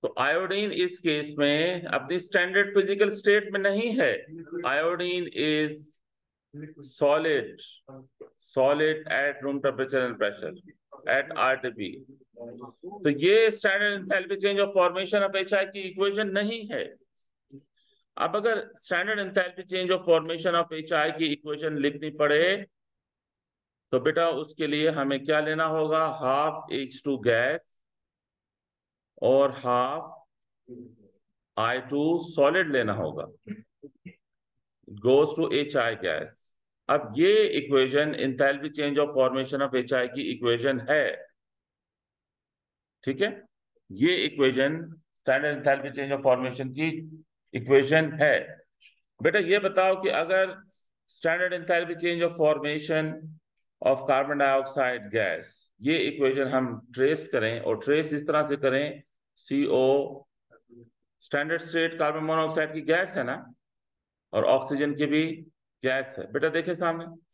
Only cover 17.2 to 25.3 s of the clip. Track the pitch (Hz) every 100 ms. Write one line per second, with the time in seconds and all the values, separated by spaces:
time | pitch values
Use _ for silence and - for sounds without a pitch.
17.2 | _ _ _ 139 _ _ _ _ _ -
18.2 | 165 190 214 214 - - - 175 190 214
19.2 | 196 196 180 180 180 185 180 185 180 165
20.2 | 160 165 170 170 165 160 160 165 151 156
21.2 | 160 143 151 147 156 151 139 143 151 151
22.2 | 147 147 175 202 202 _ _ _ _ _
23.2 | _ _ _ _ _ _ _ 131 123 156
24.2 | 170 139 151 - 156 147 156 156 139 139
25.2 | 139